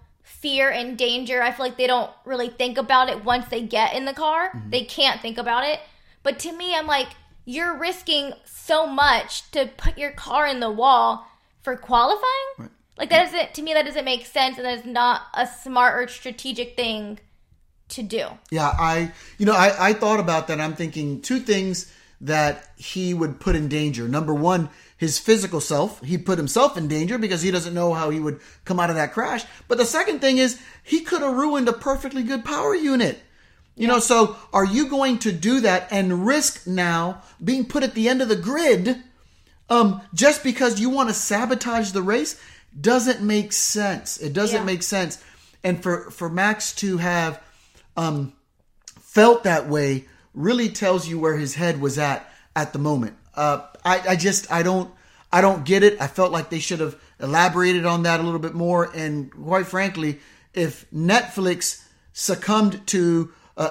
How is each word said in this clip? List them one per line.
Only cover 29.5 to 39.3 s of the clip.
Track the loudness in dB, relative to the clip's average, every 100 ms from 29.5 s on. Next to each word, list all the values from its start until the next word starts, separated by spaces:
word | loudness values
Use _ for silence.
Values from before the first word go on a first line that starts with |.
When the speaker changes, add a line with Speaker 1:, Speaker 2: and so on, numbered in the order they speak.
| -10 -2
Speaker 2:
But | 2
the |
second | 2 0 -2 0
thing | 2 4
is, | 2 0 -14 -20
he | -2 -2
could | 0 -2
have | 0 0
ruined | 0 2 0
a |
perfectly | 0 -2 -4 -4 -4
good | -4 -4
power | -4 -2 0
unit. | 0 2 2 2 -2 -14 _ _ _ _ -2
You | 2
know, |
Speaker 1:
Yeah. | 4
Speaker 2:
so | 4 6 4 2 -2
are | 0
you | 2 2 0
going | 0 0 0
to | 0
do | 0 2 4
that | 4 2 0
and | 0 0 2 2
risk | 2 0 -4 -4
now | -2 0 0 -2 -6 -14 -8
being | -2 -2 0
put | 0
at | 0
the | 2 2
end | 2
of | 2
the | 0
grid, | -2 2 4 4 2 -2 -6 _ _